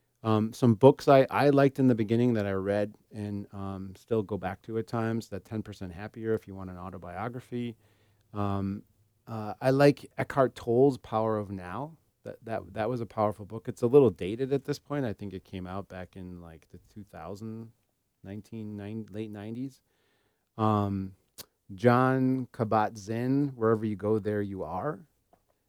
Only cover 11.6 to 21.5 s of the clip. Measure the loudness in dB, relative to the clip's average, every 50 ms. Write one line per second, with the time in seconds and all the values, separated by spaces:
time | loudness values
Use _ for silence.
11.6 | -10 -10 -10 -10 -10 -10 -14 -20 _ _ _ _ -16 -16 -16 -14 -10 -8 -8 -8
12.6 | -8 -8 -6 -4 -2 -2 -2 -4 -6 -6 -2 0 2 2 0 -2 -10 -12 -12 -12
13.6 | -10 -10 -6 0 2 6 8 8 8 8 6 2 -4 -6 -4 -4 -4 -2 -2 -4
14.6 | -2 -4 -8 -8 _ -8 -4 -4 -2 -4 -4 -6 -8 -10 -10 -12 -14 -12 -12 -10
15.6 | -10 -8 -10 -10 -10 -12 -14 -14 -14 -14 -14 -16 -14 -14 -14 -16 -16 -18 -20 -20
16.6 | _ _ -20 -20 _ _ -20 -20 -20 _ -16 -16 -14 -12 -12 -12 -12 -12 -12 -12
17.6 | -14 -16 _ _ _ _ _ _ _ _ _ _ -14 -14 -12 -12 -14 -14 -12 -12
18.6 | -10 -10 -10 -10 -10 -10 -10 -10 -10 -10 -8 -10 -8 -8 -10 -12 -10 -10 -8 -8
19.6 | -10 -10 -12 _ _ _ _ _ _ _ _ _ _ _ _ _ _ _ -4 0
20.6 | 2 2 4 2 2 0 -2 -4 -6 -8 -12 _ _ _ _ -20 -20 _